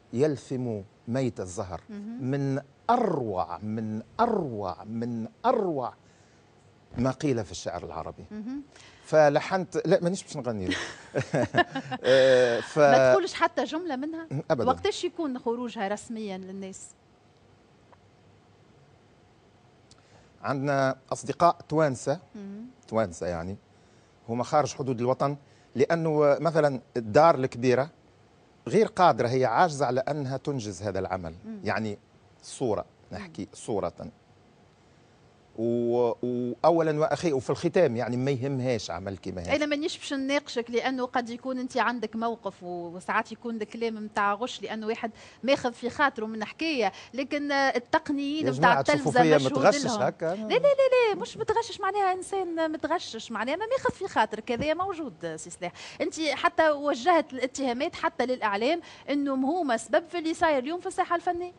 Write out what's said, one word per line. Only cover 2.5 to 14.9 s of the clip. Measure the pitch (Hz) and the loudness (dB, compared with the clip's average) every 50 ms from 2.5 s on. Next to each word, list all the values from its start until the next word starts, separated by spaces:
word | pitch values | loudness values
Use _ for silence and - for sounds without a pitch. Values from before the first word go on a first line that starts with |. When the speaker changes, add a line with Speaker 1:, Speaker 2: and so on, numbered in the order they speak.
| 135 139 - - _ _ _ - | -2 -4 -6 -10 _ _ _ 2
Speaker 1:
أروع، | 233 247 240 - 160 147 123 110 95 90 85 82 87 82 | 2 2 2 0 0 -2 -2 -2 -2 -2 -4 -4 -6 -8
من | 98 107 107 113 110 107 107 110 - - - - | -8 -6 -6 -6 -6 -6 -6 -8 -10 -6 -2 0
أروع، | 226 233 220 196 170 135 113 104 101 90 87 - 92 | 0 0 0 -2 -4 -4 -6 -6 -6 -6 -6 -8 -10
من | 107 113 113 120 123 117 113 110 120 - _ - | -10 -6 -6 -4 -4 -6 -6 -8 -10 -8 _ 0
أروع | 233 262 226 202 180 160 135 120 107 - _ _ _ _ _ _ _ _ _ _ _ _ _ _ _ _ _ _ _ - - | 0 2 2 0 0 -2 -2 -4 -6 -8 _ _ _ _ _ _ _ _ _ _ _ _ _ _ _ _ _ _ _ -4 0
ما | 120 131 | 0 0
قيل | 127 - - 147 127 113 101 | 0 0 0 0 0 0 -2
في | - | -6
الشعر | 90 - - - 85 87 82 | -8 -10 -8 -8 -8 -8 -8
العربي. | 82 78 80 78 80 - - 92 - | -10 -10 -10 -10 -10 -12 -14 -14 -14
Speaker 2:
مهم. | 214 214 202 240 262 285 285 - - - - - - - - | -12 -12 -10 -8 -10 -10 -12 -14 -20 -20 -20 -20 -20 -20 -4
Speaker 1:
فلحنت، | - 156 156 151 147 143 151 - - 190 190 175 - - 156 - | 2 6 6 6 6 6 2 0 0 -2 -2 -2 -2 -4 -2 2
لا، | 160 190 - | 4 4 4
مانيش | 175 175 196 190 - | 2 0 -2 -4 -8
باش | - - | -10 -10
نغني | 151 117 123 113 104 92 | -8 -6 -4 -4 -4 -4
له. | 90 90 - - - - - - - - | -4 -4 -4 -6 -10 -12 -16 -12 -6 -4
<laughs> | 135 127 - - 139 120 - - - - - - 269 - 139 262 - - | -4 -2 0 0 0 0 0 0 0 0 0 -2 -10 -8 -8 -8 -2 2
آه، | - 131 135 131 135 127 127 127 120 117 113 | 4 6 6 8 8 6 6 6 4 2 0
ف- | 113 - - 156 | -2 -2 4 6
Speaker 2:
ما | 147 143 139 135 131 127 | 6 8 8 8 8 8
تقولش | 127 - 349 381 - | 6 6 4 0 -2
حتى | - 339 349 - 294 247 | 0 0 0 0 0 -4
جملة | 240 285 320 370 339 269 | -2 -4 -6 -4 -4 -6
منها؟ | 254 285 311 320 320 330 320 - 135 - - | -6 -6 -6 -8 -8 -8 -8 -6 -4 -2 0
Speaker 1:
أبداً. | 160 131 214 247 | 0 2 2 2
Speaker 2:
وقتاش | - - - 392 | 2 2 0 -2